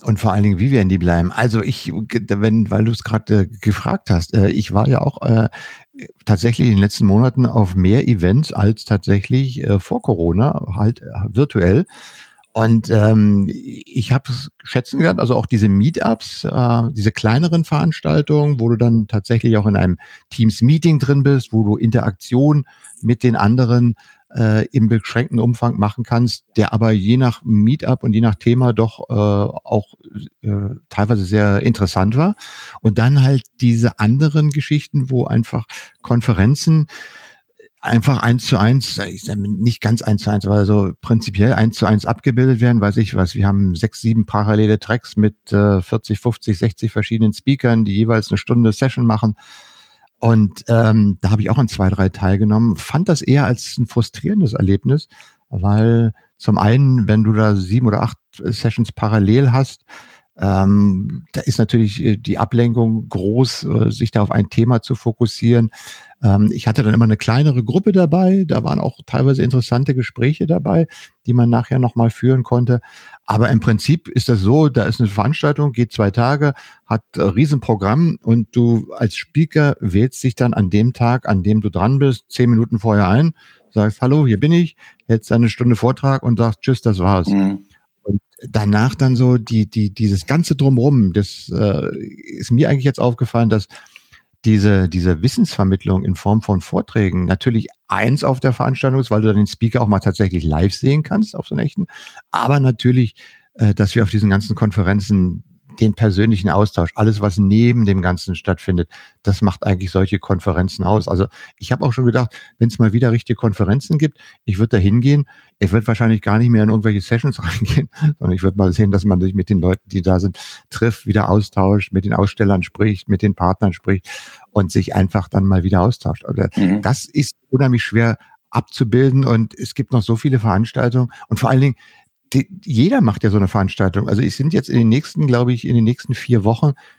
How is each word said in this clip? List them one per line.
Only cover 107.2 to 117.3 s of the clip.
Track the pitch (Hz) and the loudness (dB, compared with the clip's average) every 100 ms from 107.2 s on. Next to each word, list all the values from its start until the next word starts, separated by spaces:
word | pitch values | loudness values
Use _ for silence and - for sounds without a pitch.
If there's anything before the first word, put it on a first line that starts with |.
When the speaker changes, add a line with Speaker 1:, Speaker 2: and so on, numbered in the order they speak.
Speaker 1:
was | 101 92 | -2 0
neben | 98 107 120 120 104 | 2 4 4 2 2
dem | 95 | 0
Ganzen | 90 90 - 87 | 0 -4 -6 -6
stattfindet, | - 87 - 87 85 - - _ | -4 -4 -2 -2 -4 -10 -20 _
das | - 95 | -4 0
macht | 101 87 - | -2 -2 -2
eigentlich | 92 95 | -4 -2
solche | 95 95 98 | -2 -2 -2
Konferenzen | - 92 101 80 92 - | -4 -4 -2 -2 -2 -2
aus. | 90 107 90 | -2 -2 0
Also | 87 95 - - _ | -2 -2 -6 -20 _
ich | - | -6
habe | 127 147 | -2 -2
auch | |
schon | 117 127 | 0 0
gedacht, | 117 123 - - - | 0 -2 -6 -20 -2
wenn's | 117 - | -2 2
mal | 113 | 0
wieder | 110 123 | 2 0
richtige | 117 - 107 | 0 -4 -4
Konferenzen | 117 98 95 120 - 156 | -2 -2 -2 -2 -2 -2
gibt, | 151 - - _ - | -2 -4 -20 _ -6
ich | 95 | -2
würd | 110 | 0
da | 107 | 2
hingehen, | 95 113 127 147 139 _ _ _ | 2 2 2 2 0 _ _ _
ich | 98 | 0
würd | 104 107 | 0 0
wahrscheinlich | 110 113 110 | 0 0 0
gar | - 104 | 0 0
nicht | 120 | 2
mehr | 117 | 2
in | 107 | 2
irgendwelche | 113 107 101 | 2 0 -2
Sessions | - 117 143 | -2 -2 -2